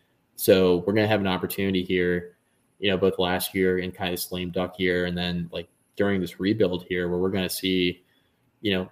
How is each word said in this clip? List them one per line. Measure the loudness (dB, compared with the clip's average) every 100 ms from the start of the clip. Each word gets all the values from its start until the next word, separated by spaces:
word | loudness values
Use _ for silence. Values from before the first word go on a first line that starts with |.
| _ _ _ -2
So | 4 6 6 4 2
we're |
gonna | 2 2
have | 2
an | 0
opportunity | -2 -2 -2 0 0
here, | 0 0 2 0 -4 -16 _ _ _ _
you | -2
know, | 2
both | 2 2
last | 0 0 -2
year | 0 2 0
and | -2
kind | -6 -4
of | -4
this | -6
lame | -6 -4
duck | -4 -4 -2
year, | 0 0 0
and | -2
then, | -2 -4 -4
like, | -8 -12 _ _ -2
during | 0 0
this | -2 -2
rebuild | 0 0 0 -4 -4
here, | -4 -2
where | 0
we're | 0
gonna | 0 -2
see | -2 0 2 0 -2 _ _ _ _ _ _
you | -2
know, | -2 -2